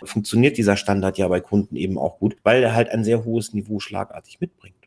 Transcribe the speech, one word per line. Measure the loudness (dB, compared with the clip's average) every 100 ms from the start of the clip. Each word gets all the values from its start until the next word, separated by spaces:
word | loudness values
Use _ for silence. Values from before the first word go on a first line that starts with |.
funktioniert | -4 -6 0 4 4 4
dieser | 2 2
Standard | 0 0 0 0
ja | 0
bei | 0
Kunden | 0 -2 -2
eben | -4 -4 -2
auch | -4 -2
gut, | -4 0
weil | 2 4
er | 4 2
halt | 0
ein | 0
sehr | 0 0
hohes | 0 -4 -4
Niveau | -6 -6 -8
schlagartig | -6 -8 -10 -14 -20 -10
mitbringt. | -10 _ -20 _